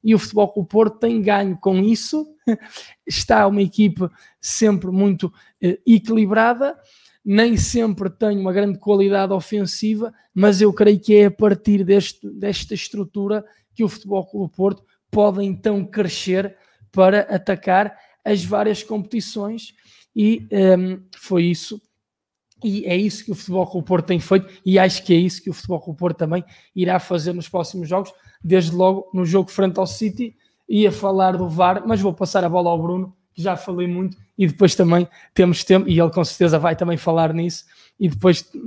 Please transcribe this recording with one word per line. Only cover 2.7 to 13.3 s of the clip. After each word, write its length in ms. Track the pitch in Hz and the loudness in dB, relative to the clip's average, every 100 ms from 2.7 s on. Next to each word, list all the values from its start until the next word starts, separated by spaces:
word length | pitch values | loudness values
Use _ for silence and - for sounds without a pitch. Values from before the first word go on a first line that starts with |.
| - - _ - | -20 -20 _ -10
Está 400 | - - 220 196 | -6 0 2 4
uma 140 | 202 | 2
equipe 480 | 196 - 208 165 180 - _ _ | 0 2 2 2 -6 -8 _ _
sempre 500 | - - 214 196 185 | -8 0 0 0 -2
muito, 420 | 185 202 180 185 - _ _ | 0 0 0 -4 -10 _ _
eh, 160 | 180 - - | -2 0 4
equilibrada, 920 | 226 220 220 202 214 233 240 277 - _ _ _ _ 202 | 4 4 0 0 2 2 0 -4 -6 _ _ _ _ -2
nem 320 | 202 233 220 | 2 2 2
sempre 520 | - 240 226 190 190 | 0 0 -2 -2 -6
tem 280 | - 214 202 | -4 -2 -2
uma 140 | 190 | -2
grande 260 | 190 202 180 | -2 -2 -2
qualidade 540 | 202 202 196 196 190 | 0 2 2 0 0
ofensiva, 800 | 190 - 208 180 - 214 214 226 - _ | -4 -4 -4 -4 -4 -4 -4 -6 -12 _
mas 280 | 185 208 190 | 2 4 6
eu 100 | 208 | 4
creio 280 | 202 208 208 | 4 4 4
que 140 | - 208 | 6 6
é 80 | 202 | 6
a 60 | |
partir 520 | 202 214 202 - 202 | 4 0 2 2 2
deste, 460 | 185 202 - - 208 | 4 2 0 -6 -16
desta 440 | 208 202 - - | -10 -8 -6 -8
estrutura 720 | 202 - 208 180 208 202 | -10 -10 -10 -8 -6 -4